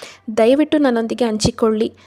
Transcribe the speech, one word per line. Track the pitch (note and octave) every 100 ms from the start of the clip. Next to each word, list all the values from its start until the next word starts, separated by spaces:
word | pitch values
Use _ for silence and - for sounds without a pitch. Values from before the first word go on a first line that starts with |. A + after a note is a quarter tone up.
| - - - A3
ದಯವಿಟ್ಟು | A3+ C#4 D4+ D4+
ನನ್ನೊಂದಿಗೆ | C#4 A#3 A3+ A3+ A#3
ಹಂಚಿಕೊಳ್ಳಿ. | G#3+ - - A3 G#3+ A#3 -